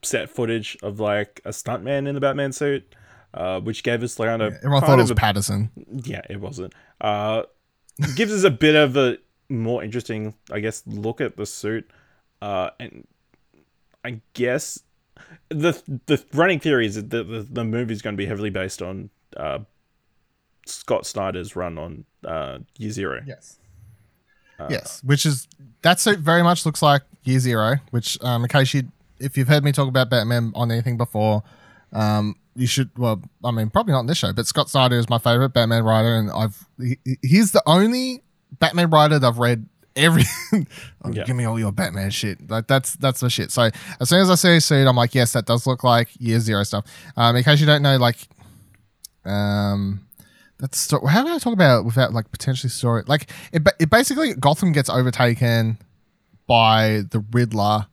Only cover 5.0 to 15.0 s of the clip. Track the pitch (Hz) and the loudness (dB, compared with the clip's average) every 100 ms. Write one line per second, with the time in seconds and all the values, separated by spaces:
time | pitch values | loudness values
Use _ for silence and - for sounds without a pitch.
5 | 117 117 107 101 101 104 110 - - 123 | 4 2 0 0 -4 -4 -6 -8 -16 -14
6 | 123 98 - 98 95 - 92 _ _ _ | -12 -14 -12 -14 -12 -12 -14 _ _ _
7 | 107 104 107 110 - _ _ _ _ - | -4 -2 -2 -4 -6 _ _ _ _ -6
8 | 143 131 214 208 185 120 151 151 147 131 | -6 -2 -2 2 2 4 4 4 4 2
9 | 127 - _ _ _ 123 113 120 95 120 | 0 -2 _ _ _ -6 -4 -4 -6 -8
10 | 113 110 107 104 _ 107 107 - - 107 | -8 -8 -8 -12 _ -6 -6 -8 -12 -8
11 | 104 - 135 - 104 - 104 113 - _ | -8 -6 -8 -8 -12 -10 -8 -8 -10 _
12 | _ _ _ _ 104 98 92 - 123 - | _ _ _ _ -8 -6 -6 -8 -20 -20
13 | - _ _ _ _ _ _ _ _ _ | -20 _ _ _ _ _ _ _ _ _
14 | 120 117 _ - 123 123 - - _ _ | -16 -16 _ -4 -2 -2 -6 -14 _ _